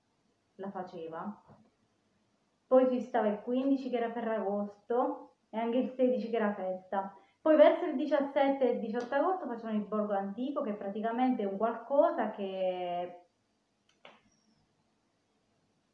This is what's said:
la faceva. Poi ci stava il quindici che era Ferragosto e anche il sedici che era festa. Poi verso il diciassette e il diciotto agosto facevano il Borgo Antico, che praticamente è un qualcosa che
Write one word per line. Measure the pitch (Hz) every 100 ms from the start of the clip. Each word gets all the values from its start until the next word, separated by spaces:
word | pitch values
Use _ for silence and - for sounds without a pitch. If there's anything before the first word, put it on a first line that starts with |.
| _ _ _ _ _ -
la | 196
faceva. | 190 180 175 160 165 202 208 - - _ _ _ _ _ _ _ _ _ _ _
Poi | 262 254
ci | 247
stava | 208 233 214
il | 202
quindici | - 254 277 277 247
che | 240
era | 233
Ferragosto | 233 220 220 196 208 202 - _ 233 285 - - _ _
e | 220
anche | 233 247
il | 214
sedici | - 254 214 220
che | 226
era | 208
festa. | 202 185 185 - 196 196 - - _
Poi | 311 302
verso | 311 - 339
il | 262
diciassette | 294 294 277 294 277 269 254
e |
il | 208
diciotto | 220 233 - 277
agosto | 339 370 262
facevano | 226 220 214
il | 202
Borgo | 214 208
Antico, | 196 196 214 269 294
che | 220
praticamente | 202 196 208 220 240 262 214
è | 196
un | 196
qualcosa | 226 226 - 277 339 339 214
che | 208 196 190 185 180 180 175 175 - _ _ _ _ _ _ _ _ - - _ _ _ _ _ _ _ _ _ _ _ _ _ _ _ _ _